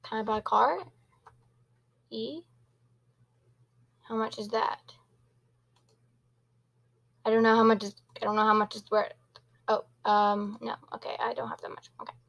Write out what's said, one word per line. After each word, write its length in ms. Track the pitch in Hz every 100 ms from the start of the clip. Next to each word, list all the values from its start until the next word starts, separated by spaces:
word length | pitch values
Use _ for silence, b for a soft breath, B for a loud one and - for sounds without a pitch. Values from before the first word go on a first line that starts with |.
Can 160 | - 220
I 40 |
buy 160 | 220 214
a 40 |
car? 360 | - 214 247 349 - _ _ _ - _ _ _ _ _ _ _ _
E? 320 | 226 226 311 - _ _ _ _ _ _ _ _ _ _ _ _ _ _ _ -
How 80 | 226
much 220 | 220 -
is 100 | 208
that? 320 | 220 - - - - _ _ _ _ _ _ _ _ _ _ _ _ _ _ _ _ _ _ _ _ _ _
I 60 | 220
don't 120 | 226
know 120 | 226
how 80 | 226
much 220 | 220 220
is, 100 | 202 - _ -
I 40 |
don't 100 | 208
know 100 | 214
how 100 | 214
much 200 | 214 208 214
it's 140 | -
worth. 220 | 214 - - _ - _ _ -
Oh, 160 | 214 - _
um, 540 | 214 208 208 208 208 220
no. 140 | 226 - -
Okay, 220 | - - -
I 140 | -
don't 140 | - -
have 120 | -
that 100 | -
much. 200 | - - -
Okay. 140 | - -